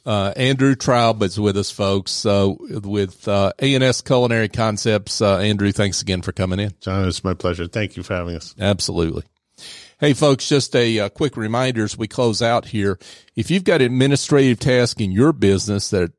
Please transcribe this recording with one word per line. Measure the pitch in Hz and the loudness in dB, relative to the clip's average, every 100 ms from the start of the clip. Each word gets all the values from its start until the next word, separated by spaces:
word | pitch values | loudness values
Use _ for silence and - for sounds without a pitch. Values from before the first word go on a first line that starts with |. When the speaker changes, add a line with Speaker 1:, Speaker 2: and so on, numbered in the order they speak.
Speaker 1:
uh, | 127 104 98 95 | -4 -2 -2 -2
Andrew | 131 135 135 | -2 2 2
Traub | 131 - 123 117 110 | 2 2 2 2 2
is | 98 98 | -2 0
with | 104 98 | 0 0
us, | 98 | -4
folks, | - 98 98 92 - 110 | -4 -2 -2 -4 -4 0
uh, | 101 98 - | 2 2 0
with, | 269 107 101 104 95 - - | -10 -10 -4 -4 -4 -6 -2
uh, | 101 98 - | 0 0 0
A | 139 | 0
and | 135 | 2
S | 131 120 | 2 0
Culinary | - 131 123 117 107 | 0 2 2 0 -2
Concepts. | 113 110 104 120 107 - - | -2 -2 -2 0 0 -2 0
Uh, | 104 95 | 2 2
Andrew, | 104 104 101 | 2 0 0
thanks | 95 101 87 | 0 -2 -2
again | - 92 | -4 -4
for | 95 | -4
coming | 90 92 92 | -4 -2 -2
in. | 104 - | -4 -6
Speaker 2:
John, | - 95 95 | -6 -2 -2
it's | 85 | -2
my | 95 | -4
pleasure. | 90 90 85 85 | -2 -4 -4 -6
Thank | 110 101 - | -4 -6 -8
you | |
for | 87 | -8
having | 92 87 85 | -6 -6 -10
us. | - - | -12 -4
Speaker 1:
Absolutely. | 95 95 - 90 82 - - _ _ _ - - - - | -2 -2 -2 -2 -2 -4 -10 _ _ _ -20 -20 -18 -2
Hey, | 147 | 0
folks, | 123 151 135 - | 2 2 2 2
just | 143 - 131 | 0 2 0
a, | 117 113 | 2 0
uh, | 101 | -2
quick | - 151 117 | -2 -4 -4
reminder | 110 117 131 117 | -4 -2 -2 -2
as | 107 - | -4 -4
we | 110 | -6
close | - 120 98 | 0 0 2
out | 117 120 - | 0 0 -2
here. | 110 98 90 - - _ | -2 0 -2 -8 -20 _
If | - 110 | -6 -2
you've | 185 | 0
got | 185 196 | 2 4
administrative | 123 127 135 139 - 143 135 117 | 4 4 2 2 2 4 4 2
tasks | 139 127 120 - | 2 2 2 0
in | 101 | -2
your | 92 143 | 2 2
business | 139 104 98 101 101 - | 4 2 2 0 -4 0
that | 101 87 | 0 -2